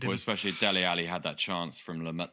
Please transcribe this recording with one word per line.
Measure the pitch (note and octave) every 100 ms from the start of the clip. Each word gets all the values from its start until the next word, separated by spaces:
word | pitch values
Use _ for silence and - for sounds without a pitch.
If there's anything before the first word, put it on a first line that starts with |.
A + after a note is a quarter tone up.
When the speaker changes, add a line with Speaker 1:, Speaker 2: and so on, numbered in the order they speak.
Speaker 1:
Well, | A#2+
Speaker 2:
didn't. | F#2+
Speaker 1:
especially | - G2+ G2+
Dele | E2+ G#2 F#2+
Alli | F2+ E2+ E2+
had | F2
that | D#2+ D2
chance | - F2+ E2+ -
from | - E2
Lame-, | E2 E2 E2+